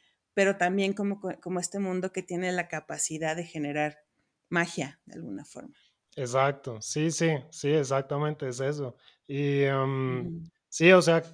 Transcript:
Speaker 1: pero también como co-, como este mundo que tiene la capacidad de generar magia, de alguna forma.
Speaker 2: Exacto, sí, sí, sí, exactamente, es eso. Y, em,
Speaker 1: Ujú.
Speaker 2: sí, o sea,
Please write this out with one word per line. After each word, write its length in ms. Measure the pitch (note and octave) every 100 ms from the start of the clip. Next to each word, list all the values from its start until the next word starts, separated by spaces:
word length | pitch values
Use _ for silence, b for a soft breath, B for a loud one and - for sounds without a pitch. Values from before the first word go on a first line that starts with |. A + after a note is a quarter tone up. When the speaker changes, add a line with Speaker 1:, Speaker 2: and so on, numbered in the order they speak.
| b b _
Speaker 1:
pero 220 | - G3 G3
también 340 | F3 G3 G3
como 260 | G3+ G3+ G3
co-, 200 | F#3 -
como 200 | F3+ F3+
este 180 | F3+ G3+
mundo 320 | G3 F#3 F#3
que 100 | F#3+
tiene 300 | F#3 F3 F#3
la 160 | F3+ E3+
capacidad 680 | D#3 - D3+ - D#3 D#3 D#3+
de 80 |
generar 540 | E3 D#3+ D3 D3 D3+ - _ _ _ _ _
magia, 500 | F3 F3 - C#3 - -
de 80 | -
alguna 280 | B2 G2
forma. 320 | C#3+ - - - b _ _ -
Speaker 2:
Exacto, 640 | B2+ B2+ C#3 C#3+ - A2+
sí, 300 | - D3 D#3
sí, 180 | D#3 E3 D3+ -
sí, 180 | - C#3+
exactamente, 800 | D#3 C3 C3+ C#3 C#3+ D3+ D3+ C3+
es 120 | B2
eso. 360 | C3+ D3 C3+ - b b _
Y, 360 | C#3 C#3+ C#3
em, 680 | C#3 C3+ C3+ C3+ C3 B2+ A#2
Speaker 1:
Ujú. 180 | E3 E3 _ _
Speaker 2:
sí, 220 | - E3
o 100 | F#3
sea, 200 | E3 E3 D#3+